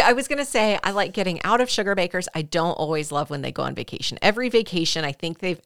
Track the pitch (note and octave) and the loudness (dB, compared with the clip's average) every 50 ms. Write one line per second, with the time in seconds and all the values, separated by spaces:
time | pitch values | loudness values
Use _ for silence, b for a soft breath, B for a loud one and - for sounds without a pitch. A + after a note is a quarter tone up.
0 | - - B3 B3 - - D4 C#4+ C#4+ - - A#3+ G#3+ G#3+ G3+ - - F#3+ G3 G3+ | 8 8 6 4 2 -4 -2 -4 -4 -2 0 2 2 2 2 0 0 -2 0 0
1 | G3+ - F#3+ G#3+ G3 F#3 E3+ D#3+ - F3+ A3 B3 B3+ B3 - - G#3 G3 G3+ F#3+ | -2 -2 -2 -2 -2 -2 -2 -4 0 2 2 2 2 2 0 -2 0 0 0 0
2 | F3 F3+ - F3+ F3+ - - E3 D#3 D3+ - E3+ E3 F3 - - D#3 D3+ D#3+ D#3 | 0 -2 -2 -4 -6 -6 -6 -6 -6 -2 0 0 0 0 0 -2 -2 -2 -2 -2
3 | D3+ D3+ D3 C#3+ D3 - C#3+ C#3+ C3+ C3 C3 - C3+ C3 C3+ - - - - - | -2 -2 -2 -4 -2 -2 -4 -6 -6 -6 -6 -4 -4 -4 -4 -6 -8 -10 -8 -8
4 | - - - - - G3 G#3 A3+ B3+ B3 A3+ A#3 A3+ - F#3 F3+ E3 D#3 - E3 | -6 -6 -4 2 2 2 2 2 0 2 2 2 2 2 -2 -2 0 0 0 -2
5 | D#3 C#3+ C#3 - - E3 E3 - - F#3 F3+ - - | -2 -4 -4 -4 -6 -8 -8 -4 -4 -4 -4 -4 -2